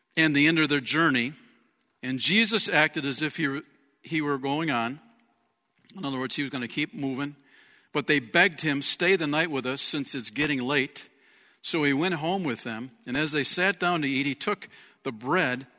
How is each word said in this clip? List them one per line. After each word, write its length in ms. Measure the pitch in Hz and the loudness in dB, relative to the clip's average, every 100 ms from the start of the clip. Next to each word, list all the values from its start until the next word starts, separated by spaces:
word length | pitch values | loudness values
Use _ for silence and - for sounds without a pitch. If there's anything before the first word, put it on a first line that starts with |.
| _ - | _ 0
"and 200 | 160 143 | 2 4
the 120 | 151 | 4
end 120 | 165 | 4
of 100 | 151 | 2
their 100 | 143 | 0
journey. 540 | 113 147 165 127 120 160 - _ _ _ _ - | 0 2 2 2 -2 -8 -20 _ _ _ _ -14
And 180 | 127 131 | -6 -2
Jesus 500 | 151 208 220 214 208 | 2 2 4 2 2
acted 360 | 160 156 160 139 | 4 4 2 -4
as 160 | 123 | -2
if 140 | 151 - | -4 -2
he, 260 | 147 139 - _ _ _ | -4 -4 -10 _ _ _
he 200 | - 151 | -6 -2
were 160 | 147 139 | 0 -2
going 340 | 139 147 165 | 0 -2 0
on." 280 | 123 117 143 _ _ _ _ _ _ _ _ _ - | 0 -2 -6 _ _ _ _ _ _ _ _ _ -8
In 100 | 143 | -6
other 140 | 131 | -4
words, 160 | 127 - | -4 -4
he 60 | |
was 100 | 135 | -4
gonna 160 | 131 117 | -6 -6
keep 260 | - 151 | -4 -6
moving. 420 | - 139 131 143 147 _ - - _ _ | -4 -4 -4 -6 -10 _ -20 -20 _ _
"But 120 | 147 - | -4 2
they 140 | 143 | 0
begged 420 | 117 170 190 143 | 2 2 4 2
him, 200 | 156 139 | -2 0
'Stay 340 | - - 180 190 | 0 2 2 2
the 120 | 151 | 2
night 220 | 151 170 | 0 0
with 160 | 135 127 | -2 -4
us, 160 | 139 | -2
since 320 | - 151 131 | -2 -2 -2
it's 160 | 139 107 | -2 -4
getting 320 | 107 147 135 | -2 -2 0
late.' 480 | 123 143 139 - - _ _ _ _ _ | 0 0 0 -6 -16 _ _ _ _ _
So 200 | - 165 | -4 0
he 100 | 147 | 2
went 220 | 135 180 165 | 2 0 0
home 280 | 160 196 | -2 -2
with 200 | 160 117 | -2 -4
them. 280 | 120 113 131 _ - | -6 -10 -12 _ -4
And 100 | 135 | -2
as 140 | 156 | 0
they 120 | 147 | 2
sat 360 | 131 170 190 196 | 2 4 2 2
down 240 | 180 170 | 0 2
to 40 | 139 | 0
eat, 180 | 135 143 | 0 -2
he 100 | 131 | -2
took 340 | - 202 - - - _ | -4 -4 -8 -20 -20 _
the 80 | 139 | -10
bread 540 | 110 123 180 139 123 135 | -6 0 2 2 -2 -8